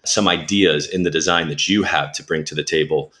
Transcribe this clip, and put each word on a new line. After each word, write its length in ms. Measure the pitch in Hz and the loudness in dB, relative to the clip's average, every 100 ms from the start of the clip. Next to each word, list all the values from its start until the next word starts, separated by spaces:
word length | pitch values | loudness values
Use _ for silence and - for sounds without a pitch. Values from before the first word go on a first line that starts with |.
some 240 | - - 98 | -4 0 2
ideas 600 | 85 78 101 90 76 - | 0 0 2 4 2 -2
in 160 | 92 | -2
the 60 | 87 | 0
design 380 | 80 82 85 82 | 0 2 0 0
that 200 | 73 90 | -4 0
you 140 | 104 | 0
have 300 | 90 80 71 | 2 0 -2
to 120 | - | -8
bring 200 | - 80 | -6 -4
to 100 | 76 | -4
the 100 | 78 | -6
table 500 | 76 80 76 78 71 _ | -2 -2 0 -2 -4 _